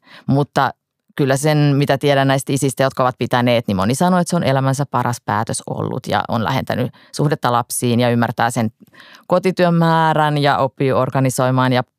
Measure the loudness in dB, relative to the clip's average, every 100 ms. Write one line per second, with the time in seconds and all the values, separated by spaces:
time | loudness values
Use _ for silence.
0 | _ -10 -2 0 0 0 0 -4 _ _
1 | _ -2 0 2 2 2 2 2 0 0
2 | 2 2 2 0 -2 -2 -2 0 -2 0
3 | -2 -2 -2 0 2 0 0 -2 0 0
4 | 2 0 0 -2 0 0 0 -2 -2 -2
5 | -4 -6 -4 -4 -4 -8 -8 -8 -6 -6
6 | -4 -4 -2 -4 -2 -4 -4 -4 -6 -8
7 | _ -4 -2 0 0 -2 -2 -4 0 2
8 | 2 0 -2 0 -2 0 -4 -6 -20 -20
9 | -20 -14 -2 0 0 0 2 2 2 2
10 | 2 2 0 2 0 0 -2 -2 0 0
11 | 0 0 0 0 0 2 2 0 -4